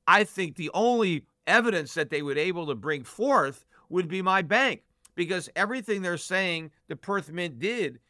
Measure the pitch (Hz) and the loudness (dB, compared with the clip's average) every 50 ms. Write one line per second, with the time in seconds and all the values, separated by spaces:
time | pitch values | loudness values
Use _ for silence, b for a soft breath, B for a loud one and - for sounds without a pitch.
0 | _ 160 180 208 214 - - 190 185 156 127 - 160 - - 185 226 240 247 233 | _ 6 6 6 6 2 -2 -4 -6 -6 -6 -6 -8 -4 0 2 4 4 4 4
1 | 214 180 165 143 - _ _ _ _ 156 196 240 226 233 202 165 147 - - 165 | 2 2 0 -2 -4 _ _ _ _ 4 4 4 4 4 0 -2 -4 -4 -4 -4
2 | 151 147 156 147 147 143 135 147 160 185 175 175 165 147 135 110 110 156 151 139 | -2 -2 -2 -4 -2 -2 0 0 0 0 -2 -4 -4 -4 -6 -4 -4 -4 -4 -4
3 | 113 - - - 233 285 277 208 143 139 135 - _ b b b b b 165 180 | -6 -12 -6 -2 2 4 4 4 2 2 -4 -8 _ b b b b b -2 -2
4 | 175 151 185 190 185 190 190 190 180 143 208 247 269 247 156 - _ _ _ _ | -2 0 -4 -2 0 2 2 2 2 2 2 2 2 2 0 -4 _ _ _ _
5 | - _ _ 175 175 165 185 180 - - - 175 196 202 247 262 196 220 208 196 | -20 _ _ -4 -2 -2 -2 -4 -4 -4 -2 -2 -2 0 -2 -4 -4 -4 -4 -2
6 | 185 175 175 147 - - 175 190 190 180 170 160 160 147 - _ _ - 156 - | -2 -2 -4 -4 -4 -2 -2 0 0 0 -2 -4 -6 -10 -16 _ _ -12 -12 -8
7 | - 196 202 196 143 147 160 180 175 170 127 117 160 208 240 240 180 143 127 - | -4 -4 -4 -4 -4 -6 -6 -6 -6 -6 -6 -4 -4 -2 -2 -2 -2 -4 -4 -10
8 | _ | _